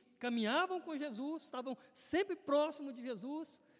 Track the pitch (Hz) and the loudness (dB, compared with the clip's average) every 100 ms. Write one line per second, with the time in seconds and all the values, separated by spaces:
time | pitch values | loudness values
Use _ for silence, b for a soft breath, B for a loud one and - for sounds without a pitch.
0 | B - 247 233 214 285 370 370 330 294 | B -6 0 2 4 4 4 0 -4 -4
1 | 294 214 285 320 - 254 254 254 B - | -4 -4 -4 -4 -6 -6 -4 -6 B -16
2 | - 339 403 339 - 285 302 302 277 247 | 0 2 2 -2 4 4 4 0 -8 -6
3 | 247 220 240 302 320 - b | -6 -6 -4 -6 -6 -12 b